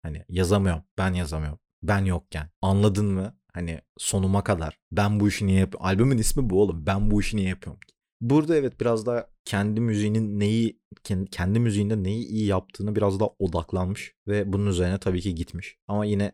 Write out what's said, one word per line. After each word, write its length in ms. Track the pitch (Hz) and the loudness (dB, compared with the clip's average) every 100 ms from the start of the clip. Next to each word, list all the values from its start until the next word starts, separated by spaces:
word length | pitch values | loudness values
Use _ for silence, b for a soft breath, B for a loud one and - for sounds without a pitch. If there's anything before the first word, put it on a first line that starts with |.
Hani 220 | 80 76 - | -12 -10 -6
yazamıyorum, 540 | 90 87 104 95 80 - - | 0 2 4 4 0 -4 -2
ben 160 | 92 | 0
yazamıyorum. 460 | 90 82 78 76 73 _ _ | 0 -2 -4 -6 -8 _ _
Ben 220 | 85 101 95 | -2 0 2
Yokken. 440 | 87 - 82 78 _ | -2 -4 -10 -10 _
Anladın 440 | 95 98 104 98 104 | 0 4 4 2 0
mı? 300 | 95 101 - _ | -2 -6 -12 _
Hani 280 | 87 85 82 - - | -8 -8 -8 -14 -10
sonuma 460 | - 101 95 101 | -2 0 2 2
kadar. 360 | - 90 78 - _ | 2 -2 -4 -10 _
Ben 280 | 85 101 104 | 0 2 2
bu 80 | 104 | 2
işi 200 | - 101 | 2 2
niye 120 | 95 | 4
yapıyorum? 280 | 95 - 95 | 2 0 0
Albümün 300 | 95 131 120 | 2 4 4
ismi 320 | 107 - 117 | 2 0 2
bu 120 | 92 | 2
oğlum. 240 | 101 82 76 | 2 0 -2
Ben 260 | 98 104 | 2 2
bu 100 | 104 | 2
işi 160 | 95 110 | 0 -2
niye 120 | 92 | -2
yapıyorum 300 | 92 - - | -4 -10 -16
ki? 160 | - _ _ _ | -20 _ _ _
Burada 340 | 120 147 156 160 | 2 2 4 2
evet, 240 | 131 - | 0 -2
biraz 260 | 117 113 110 | 0 0 -2
da 240 | 120 - _ - | -4 -6 _ -4
kendi 360 | 98 104 107 | -2 0 0
müziğinin 580 | 117 104 104 110 107 101 | 0 0 0 0 -2 0
neyi, 400 | 104 113 113 - _ - | 0 2 0 -4 _ -18
ken-, 260 | - 95 95 | -6 -4 -4
kendi 300 | - 90 110 | -4 0 2
müziğinde 440 | 120 101 101 110 | 2 0 0 0
neyi 240 | 92 110 113 | -2 -4 -4
iyi 180 | 110 107 | -2 0
yaptığını 500 | 95 - - 104 104 | 0 -2 -8 -4 0
biraz 240 | 101 95 | 0 2
daha 100 | 104 - | -2 -2
odaklanmış 760 | 95 85 - 92 92 - - - - | -4 -2 -4 -2 -2 -4 -10 -12 -4
ve 260 | 104 98 | -2 0
bunun 120 | 98 101 | 0 0
üzerine 320 | 90 90 95 | 2 0 0
tabii 240 | 98 90 | -2 -2
ki 140 | 95 82 | -2 -4
gitmiş. 420 | - 87 - - - | -6 -10 -14 -16 -6
Ama 180 | 101 104 | -2 0
yine 260 | 101 104 | 0 -2